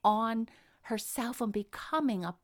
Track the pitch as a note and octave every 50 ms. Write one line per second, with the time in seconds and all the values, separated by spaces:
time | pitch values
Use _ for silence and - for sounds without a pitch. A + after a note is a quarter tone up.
0 | - G#3+ G#3+ G#3+ A3+ A3+ A3+ A3+ A3+ - - - _ _ _ _ _ - A3+ G#3
1 | - - - - A#3 A#3+ B3+ - B3 G#3+ G3+ G#3 G#3 - - - - - - D#4
2 | D4+ C4 A3 F#3 F3 E3+ F3 -